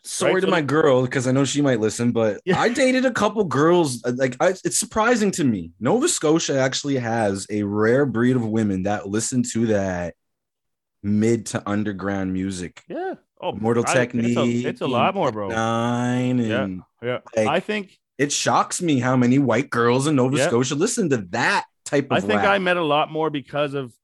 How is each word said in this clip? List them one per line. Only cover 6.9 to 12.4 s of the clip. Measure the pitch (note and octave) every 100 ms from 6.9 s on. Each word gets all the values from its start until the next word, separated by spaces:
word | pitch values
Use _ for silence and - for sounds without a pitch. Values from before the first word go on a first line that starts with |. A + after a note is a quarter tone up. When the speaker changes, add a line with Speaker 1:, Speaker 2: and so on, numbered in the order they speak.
| C3+
Speaker 1:
has | A#2+ A#2 G#2+ G2 F#2+
a | G#2
rare | G2+ G#2 A2 B2+ C#3+
breed | A2 B2 B2+
of | A2+
women | A2 G#2+ F#2+
that | F#2+ G#2 G2
listen | G#2 - B2+ A#2+
to | A2+ A#2
that | G#2 F#2+ F2+ F2 - _ _ _ _ _ _ _ _
mid | G2+ G#2 A2 A#2 G2+
to | A2+ G2+
underground | G#2 G#2+ F#2+ F#2+ G2 F#2+
music. | F#2